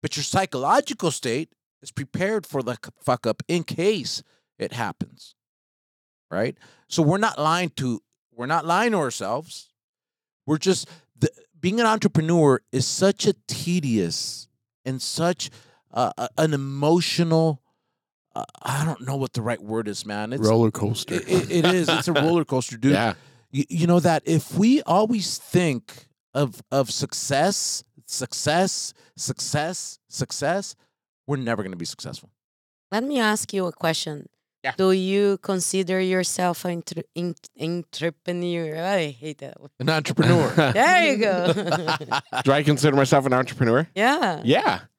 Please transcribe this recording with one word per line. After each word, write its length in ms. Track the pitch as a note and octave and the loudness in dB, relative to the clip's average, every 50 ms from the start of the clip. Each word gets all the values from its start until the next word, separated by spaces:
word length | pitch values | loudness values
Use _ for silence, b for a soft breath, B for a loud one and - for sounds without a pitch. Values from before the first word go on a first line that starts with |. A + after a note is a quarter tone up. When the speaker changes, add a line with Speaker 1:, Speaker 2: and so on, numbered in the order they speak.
Speaker 1:
But 140 | - - - | -6 -6 -6
your 80 | D3+ C#3 | -4 -6
psychological 880 | - - F#3+ F#3+ - - B2+ C3 C#3+ G3+ C#4 C#4+ - C4+ - - E3 | 0 0 0 0 0 -2 -4 2 4 4 2 2 0 -8 -2 -2 -2
state 380 | C3+ - - B2+ A2+ C3+ D#3+ _ _ _ _ _ _ _ | -2 -2 -4 -2 -2 -2 -4 _ _ _ _ _ _ _
is 100 | - - | -20 -14
prepared 540 | _ - C#3 - - - F3+ G3 A3 G#3+ E3+ | _ -10 -10 -8 -4 -2 -2 0 -2 -2 -4
for 160 | - - C#3 | -4 -6 -4
the 120 | B2+ A2 B2 | -4 -4 -6
c-, 180 | - - - - _ | -8 -10 -20 -20 _
fuck 240 | _ - B2 A#2+ - | _ -2 -2 0 0
up 160 | A#2 G#2+ _ - - | -4 -2 _ -4 -2
in 160 | E3 F3 D#3+ | -2 -2 -2
case 580 | - - - E3+ G3+ A3 F#3+ A#2+ - - - - _ _ _ _ _ _ _ | -4 -6 -2 0 0 0 0 -4 -8 -8 -10 -12 _ _ _ _ _ _ _
it 120 | - - - | -8 -8 -6
happens, 640 | A#2 A#2 G2 - _ - - - _ - - _ _ _ _ _ _ _ _ _ _ _ _ _ _ _ _ _ _ _ _ | -6 -6 -6 -6 _ -12 -12 -12 _ -20 -20 _ _ _ _ _ _ _ _ _ _ _ _ _ _ _ _ _ _ _ _
right? 280 | D#2+ F#2 G#2+ B2+ - b b b b b b b | -2 -2 -2 -2 -4 b b b b b b b
So 140 | - - | -2 2
we're 160 | D#3+ D3 F3 G3 | 2 2 4 2
not 220 | G#3+ A3 - - | 0 -2 -2 0
lying 300 | D3 D#3 D#3+ F3 F3+ E3 _ - | 0 0 0 0 -2 -4 _ -6
to, 240 | C3+ B2+ A#2 G2+ _ _ _ _ _ _ | -4 -4 -4 -6 _ _ _ _ _ _
we're 140 | _ A#2 A#2+ | _ -12 -6
not 200 | C3 D#3+ E3+ D3 | -2 -2 -2 0
lying 260 | E3 E3+ F#3 A3+ A#3+ | 0 0 2 2 2
to 60 | A3 F#3+ | 0 0
ourselves. 680 | D3+ B2+ - - G#2 F#2+ A2+ C3+ D#3+ - - - - _ _ _ _ _ _ _ _ _ _ _ _ _ _ _ _ | -2 -2 -4 -6 -4 -4 -4 -4 -6 -10 -18 -20 -20 _ _ _ _ _ _ _ _ _ _ _ _ _ _ _ _
We're 120 | - D3+ D#3 | -2 -2 0
just, 280 | - F#3 F#3 - - b b b b b b _ | 2 0 0 0 -2 b b b b b b _
the, 120 | - - _ _ _ _ _ E3 | -2 -2 _ _ _ _ _ _
being 200 | D3 F3+ G3 A#3 | -2 0 2 4
an 60 | A#3+ A3+ | 4 4
entrepreneur 760 | A3 A3 - G#3 - E3 D#3 D#3+ E3+ E3+ D#3 C#3+ C3 A#2+ _ _ | 2 2 0 0 2 2 2 4 4 6 6 6 4 4 _ _
is 140 | - C3 B2+ | -2 -2 -2
such 400 | - - - F#3 G3 G3+ _ - | -2 0 2 2 2 2 _ 0
a 80 | A3 F#3+ _ _ - | 0 0 _ _ -10
tedious 1000 | B2 - - F3 F3 F3+ D3 C3+ A#2 G#2+ F#2 E2 D#2+ - - - - - - _ _ _ _ _ _ _ _ | -10 -6 -2 0 0 0 0 2 2 2 2 0 -2 -4 -6 -8 -10 -12 -16 _ _ _ _ _ _ _ _
and 160 | C3+ C3 C3 | -8 -8 -6
such, 480 | - - - - D#3+ F3 F3+ _ - C#3+ b b b b b b b b | -6 -6 -4 -2 0 0 -2 _ -6 -12 b b b b b b b b
uh, 200 | - A2+ B2 G2+ - - | -2 0 0 0 0 -4
a, 120 | B2 - _ - | -8 -6 _ 0
an 160 | D#3 D#3+ D3+ | 0 2 2
emotional, 1080 | C#3 C#3 C#3 C#3 C#3 C#3+ D3+ E3 F3+ E3 - - - E3+ E3 D#3+ D#3+ D#3+ D#3+ D3+ - _ _ _ _ _ _ _ _ _ _ _ _ _ _ _ | -2 -4 -6 -6 -2 2 2 2 2 2 0 0 0 0 2 4 4 4 2 0 -2 _ _ _ _ _ _ _ _ _ _ _ _ _ _ _
uh, 80 | - A1 - _ - | -12 -12 -12 _ -10
I 240 | - - C3 C#3+ D3+ | -6 -4 -2 -2 -2
don't 160 | D#3+ D3+ - | -2 -4 -4
know 140 | B2+ B2+ C#3 | -6 -6 -4
what 180 | C#3 C3+ B2+ _ | -4 -4 -4 _
the 80 | B2 | -4
right 200 | A2 A#2 A#2+ - | -4 -4 -4 -4
word 260 | - G#2 A2 A2+ A2+ G#2 | -6 -4 -4 -4 -4 -4
is, 180 | G2+ - - | -6 -8 -8
man. 260 | G#2 G#2 G#2 G#2+ A2 B2 | -8 -6 -6 -6 -6 -4
It's 140 | C#3 A2 G#2+ | 0 2 4
Speaker 2:
Roller 220 | A2+ A#2 A#2 A2 | 6 6 6 4
coaster. 440 | G#2 - G#2 G#2 - - - - - | 2 0 -2 -2 -2 -4 -6 -4 -6
Speaker 1:
it, 120 | - - - | -6 -2 0
it, 240 | F3+ F#3 C#3+ B2+ | 0 0 0 2
it 140 | E3+ F3 D#3+ | 0 2 2
is. 240 | F3+ F#3 F#3 E3 C#3+ | 2 2 2 2 0
It's 180 | E3 A2+ B2 - | 0 0 0 0
a 60 | E3 | 0
Speaker 2:
<laughs> 80 | D3 | 2
Speaker 1:
roller 240 | C#3+ D#3+ E3+ E3+ D3+ | 2 4 2 2 2
coaster, 320 | - C#3 B2+ B2 - A#2+ A2+ | 0 -2 -2 -2 -4 -8 0
dude. 140 | A2 C3+ C#3+ | 2 2 4
Speaker 2:
Yeah. 220 | F#2+ - A2 F#2+ b b b b b b b | 4 2 0 -2 b b b b b b b
Speaker 1:
Y-, 140 | - C3+ C#3+ _ | -4 -4 -4 _
you 180 | - E3+ E3 E3+ | -2 -2 2 4
know 120 | F3 F3 | 4 4
that 200 | D3 F3 D#3+ D3+ _ - | 4 4 2 2 _ 0
if 280 | E3 D#3 - - - | 0 0 0 -2 0
we 280 | E3+ G3+ A3+ C4 D#4 - | 2 4 4 4 4 2
always 560 | - E3 F#3+ A3 A3 B3 A3 E3+ - - - | 2 2 2 4 2 0 -2 -2 -4 -8 -10
think 680 | - - - - F3+ E3 C3+ A#2 - - - - - _ _ _ _ _ _ | -10 0 0 2 2 2 0 -2 -6 -12 -20 -20 -20 _ _ _ _ _ _
of, 260 | C3 D3 C3 G2 - - _ | -2 -2 -2 -2 -10 -10 _
of 200 | - C#3 C3+ G#2+ | 0 0 0 0
success, 920 | - - - - - - - - C#3 C3+ D3+ F#3+ G3+ - - - - - - _ _ _ _ | -2 -6 -6 -6 -6 -8 -4 -2 0 2 2 2 0 -2 -4 -4 -6 -8 -10 _ _ _ _
success, 880 | - - - C3 A#2+ - - - D3 D3+ F3 F#3+ F#3+ - - - - - b b b b b | -10 -8 -8 -8 -8 -8 -6 -2 0 2 2 2 0 -2 -4 -8 -10 -12 b b b b b
success, 800 | - - C3 - - - - D3 D3 E3 F#3 - - - - _ _ _ | -8 -8 -6 -6 -6 -4 -4 -4 -4 -4 -6 -10 -12 -12 -16 _ _ _
success, 680 | - - C3+ - - - C#3+ C#3+ E3+ G3 G3+ - - _ _ _ _ _ _ _ _ _ _ | -8 -8 -8 -8 -6 -4 -2 -2 -2 -2 -4 -8 -16 _ _ _ _ _ _ _ _ _ _
we're 120 | - C#3+ C#3 | -6 -6 -4
never 260 | B2+ A#2 A#2 G2+ G2+ | -2 -4 -4 -4 -4
gonna 120 | F#2+ F#2 F2 | -8 -8 -10
be 80 | E2+ | -10
successful. 440 | E2 - _ - C2+ C2+ - - - _ _ _ _ _ _ _ _ _ _ _ _ | -10 -10 _ -14 -14 -14 -14 -18 -20 _ _ _ _ _ _ _ _ _ _ _ _
Speaker 3:
Let 120 | F#3+ G#3+ B3 | -4 -4 -4
me 160 | C#4 D4 C4 | -2 -2 0
ask 320 | A3+ G#3+ G#3+ G#3+ - - - | 2 2 0 0 -4 -4 -4
you 120 | G3 F#3 | -4 -4
a 60 | F3 | -4
question. 560 | - _ - E3 D#3+ - - E3 D3+ D3 - - _ _ _ _ _ _ _ | -4 _ -2 -2 -2 -2 -4 -8 -10 -12 -14 -18 _ _ _ _ _ _ _
Speaker 2:
Yeah. 100 | C3 - - | -6 -2 2
Speaker 3:
Do 140 | F#3+ F#3+ | 2 4
you 460 | F#3 F#3+ F#3 F#3 F#3+ G3+ G3+ G3+ G3 F#3 - | 4 2 2 0 0 2 2 2 0 0 -2
consider 580 | - G3 F#3 E3+ - - F#3+ F#3+ E3+ F#3 F#3 | -4 -2 -2 -2 -2 -2 -2 -2 0 -2 -2
yourself 640 | F#3 F#3 F#3 F#3 F3+ - - - F3+ F3+ E3+ - - | 0 0 0 0 0 -2 -2 0 0 0 0 -2 -4
an 60 | F3+ | -6
entre-, 320 | F3 E3+ D#3+ - E3+ D#3+ D#3 _ _ | -6 -6 -8 -10 -10 -10 -12 _ _
in-, 200 | E3+ F3 F3 E3 _ _ - _ _ | -6 -6 -6 -6 _ _ -20 _ _
entrepreneur? 1200 | - D#3+ F3 F3 E3+ _ - - D3+ E3+ D#3+ _ _ - F3 F3 F3 F3 F3 E3+ E3 D#3 D3+ D#3+ E3 | -6 -6 -4 -6 -8 _ -10 -4 -4 -4 -4 _ _ -6 -6 -4 -4 -4 -4 -4 -4 -6 -6 -6 -4
I 280 | F#3 G3+ F#3+ D#3+ D3 | -2 0 0 0 -2
hate 260 | C3+ A#2 C3+ D#3 D3 _ | -6 -10 -12 -12 -12 _
that 220 | C#3 C3+ - - | -14 -16 -16 -18
word. 80 | - C#3+ _ _ | -20 -20 _ _
Speaker 1:
An 100 | C3 D3 | 0 0
entrepreneur. 600 | D#3+ D#3 D3 - - - D#3 A#2+ C3 E3+ D3+ A#2 - | 0 0 0 -2 0 4 6 6 6 6 4 4 4
Speaker 2:
<laughs> 180 | - D#3 C3+ B2 | 4 4 4 4
Speaker 3:
There 380 | G3 C4 D#4+ F4+ F4+ E4+ D#4 | 4 4 6 6 6 4 4
you 60 | C4+ G#3+ | 2 2
go. 360 | A3+ G#3 F#3+ F3+ F3 F3+ D#3+ | 2 0 2 2 2 0 0
<laughs> 880 | F#3+ G3+ F3 - F#3 E3+ - D#3 D#3 D3+ B2 A#2 C3+ - _ - B2+ B2 | 0 0 -2 -2 -2 0 -2 -4 -4 -4 -4 -4 -4 -4 _ -6 -2 2
Speaker 2:
Do 80 | C3+ | 2
I 120 | C3+ D3 D3 | 2 4 4
consider 320 | D3 D3+ C#3 C#3+ D#3 C3+ C#3 | 2 2 4 4 4 4 4
myself 280 | C3+ C3 - C#3+ C3 C3+ | 4 6 4 4 4 4
an 60 | B2+ | 2
entrepreneur? 540 | B2+ C3 B2+ - - C3 A#2 A2+ C3 E3 - _ | 2 0 -2 -2 0 2 4 4 2 2 0 _
Speaker 3:
Yeah. 460 | F#3+ G#3 B3 C#4+ E4 D#4 G3+ E3+ D3 - | 0 2 2 2 2 0 -2 -2 -2 0
Speaker 2:
Yeah. 360 | A2+ C#3+ A3+ - F4 - - - _ _ | 2 2 4 4 2 0 0 -6 _ _